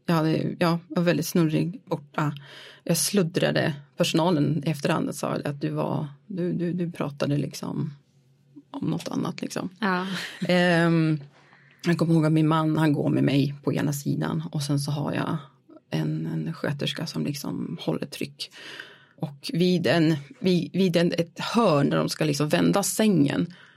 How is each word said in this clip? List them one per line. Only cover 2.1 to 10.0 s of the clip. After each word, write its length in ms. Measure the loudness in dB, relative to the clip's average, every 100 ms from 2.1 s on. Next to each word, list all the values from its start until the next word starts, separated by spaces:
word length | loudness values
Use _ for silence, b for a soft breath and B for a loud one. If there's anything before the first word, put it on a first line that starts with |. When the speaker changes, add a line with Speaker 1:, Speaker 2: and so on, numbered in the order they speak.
| -4 -2 -4 B B B B
Speaker 1:
Jag 140 | -2 -2
sluddrade. 760 | 0 2 2 2 0 2 0 -2 -8 -2
Personalen 680 | 0 2 4 4 2 0 -2
i 40 |
efterhand 460 | -2 0 0 -2 -4
sa 140 | -4 -4 -4
att 160 | -4
du 80 | -4
var, 380 | -2 -2 -2 -4 -10 -12
du, 260 | -6 -4
du, 200 | -2 -2
du 180 | -2 -4
pratade 460 | -4 -6 -4 -2 0
liksom 560 | -2 -6 -8 -6 -6 -8 _ _ _ _ _ -20 -14
om 160 | -8 -4
något 180 | -4 -4
annat, 340 | -4 -4 -6
liksom. 280 | -8 -6 -8 -4
Speaker 2:
Ja. 260 | -2 -2